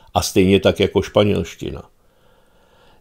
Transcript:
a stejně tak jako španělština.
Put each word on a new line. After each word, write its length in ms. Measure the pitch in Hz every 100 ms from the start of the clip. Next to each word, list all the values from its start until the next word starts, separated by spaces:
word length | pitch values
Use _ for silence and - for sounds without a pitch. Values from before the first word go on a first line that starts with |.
| -
a 80 | -
stejně 380 | - 107 92 98
tak 200 | 101 92
jako 220 | 95 98
španělština. 840 | - 107 104 95 90 - - - - _ _ _ _ _ _ _ _ _ _ _